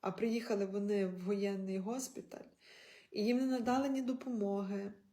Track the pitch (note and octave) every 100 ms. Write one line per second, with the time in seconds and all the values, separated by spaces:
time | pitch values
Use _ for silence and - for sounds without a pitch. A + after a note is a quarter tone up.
0 | G3 F#3+ A3+ A#3 A3+ G3+ G3 G3 G3+ G#3
1 | F#3+ F3+ F3+ G3+ G3+ G3 F#3+ F#3+ F#3 B3
2 | C4 - - - - _ - - - -
3 | - - G#3 B3 C4 B3+ A3+ B3+ C#4 C4+
4 | B3+ B3+ - A#3 G3+ G3+ F#3+ G3+ G3+ G#3
5 | -